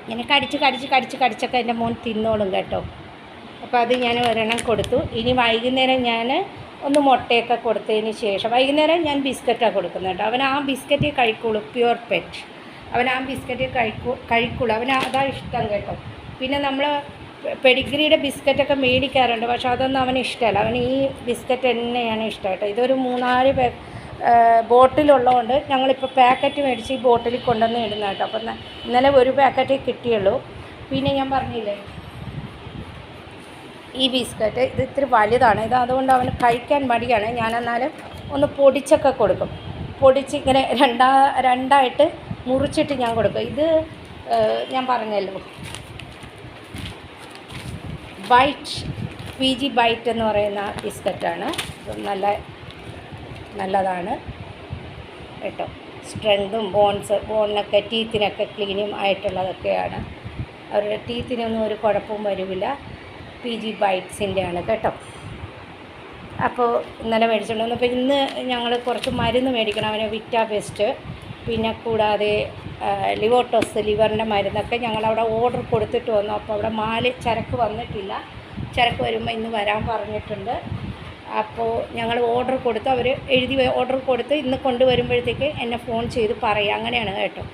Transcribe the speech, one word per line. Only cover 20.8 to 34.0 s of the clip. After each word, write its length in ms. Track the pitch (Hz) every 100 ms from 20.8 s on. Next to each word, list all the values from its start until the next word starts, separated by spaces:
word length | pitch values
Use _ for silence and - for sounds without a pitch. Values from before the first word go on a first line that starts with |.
| 247
ഈ 60 | 269 269 - 247
ബിസ്ക്കറ്റ് 360 | 226 - 247 254
തന്നെയാണ് 560 | 233 240 247 226 220 220
ഇഷ്ടം 180 | - 202
കേട്ടോ. 180 | 185 208
ഇതൊരു 220 | 208 247 262 254
മൂന്നാല് 460 | 247 247 247 269 269
പേ-, 120 | 247 - - - - - -
ഏ, 20 | 233 233 233 220
ബോട്ടിലുള്ളതുകൊണ്ട് 840 | 240 262 262 294 269 247 247 226 269 294
ഞങ്ങളിപ്പോൾ 400 | 262 262 262 262 262
പാക്കറ്റ് 420 | 247 254 277 285 277
മേടിച്ച് 260 | 233 220 262
ഈ 20 | 247
ബോട്ടിൽ 280 | 233 240 240 254
കൊണ്ടുവന്ന് 320 | 226 226 240 220
ഇടുന്ന 180 | 208 202
കേട്ടോ. 140 | 190 196
അപ്പം 160 | 220 226
ന-, 120 | 226 - - 226
ഇന്നലെ 240 | 240 277 277
ഒരു 100 | 247 262
പാക്കറ്റേ 380 | 262 262 254 269 262
കിട്ടിയുള്ളൂ. 480 | 233 247 220 196 254 - - - - -
പിന്നെ 200 | 269 277 277
ഞാൻ 100 | 269 269
പറഞ്ഞില്ലേ 400 | 240 240 208 202 - - - - - - - - - - - - - - - - - - - - - 254